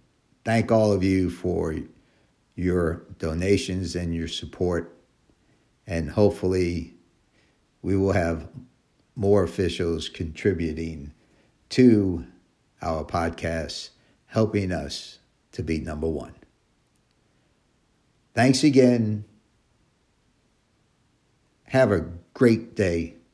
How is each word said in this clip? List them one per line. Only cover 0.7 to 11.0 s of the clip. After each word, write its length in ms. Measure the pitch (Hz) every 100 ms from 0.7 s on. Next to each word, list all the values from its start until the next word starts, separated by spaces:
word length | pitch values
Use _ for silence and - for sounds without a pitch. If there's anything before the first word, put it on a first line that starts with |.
all 200 | 113 107
of 120 | 98
you 260 | 95 95 90
for 460 | - 90 87 80 78 - _ _ _ _ _ _ -
your 480 | 90 87 82 85 - -
donations 760 | 82 80 95 101 - 92 82
and 200 | 87 85
your 140 | 82 80
support, 680 | - 78 - 90 85 82 - _ _ _ _ _ _ _ _ -
and 240 | 82 73
hopefully 840 | - 104 - 92 92 87 85 82 - _ _ _ _ _ _ _ _
we 140 | - 95
will 160 | 98
have 360 | 95 82 80 73 - - _ _ _ _
more 300 | - 101 101
officials 640 | 87 - 90 82 87 80 78
contributing 1040 | - 82 78 104 85 80 78 82 76